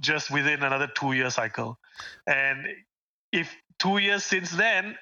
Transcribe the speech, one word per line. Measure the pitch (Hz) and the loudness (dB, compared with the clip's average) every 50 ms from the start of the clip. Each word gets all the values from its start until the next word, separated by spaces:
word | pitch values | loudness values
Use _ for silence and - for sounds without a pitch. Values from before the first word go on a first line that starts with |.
just | 147 151 156 151 - - | 0 0 0 0 0 0
within | 139 147 139 151 151 139 143 | 0 2 2 2 2 2 0
another | 135 135 135 143 135 | 0 2 0 0 -2
two-year | - - 139 139 131 131 131 127 | -2 -2 -2 0 0 2 0 0
cycle. | 123 - 117 110 - - 113 117 120 - _ _ _ - - - - - _ | 0 0 -2 -2 -4 -4 -6 -6 -8 -12 _ _ _ -18 -16 -16 -16 -10 _
And | - 143 135 135 139 135 135 143 - - - - _ _ _ _ _ _ _ _ _ | 0 2 2 2 2 0 -2 -4 -10 -10 -12 -16 _ _ _ _ _ _ _ _ _
if | - 170 165 - - - _ _ _ _ | -2 -2 -2 -2 -8 -16 _ _ _ _
two | - 190 196 202 | 0 2 2 4
years | 196 202 202 202 196 | 4 2 2 0 0
since | - 190 185 180 170 | 0 -2 -2 -2 -2
then, | 170 170 208 226 214 190 190 208 226 - | 0 2 2 4 4 2 0 -4 -8 -10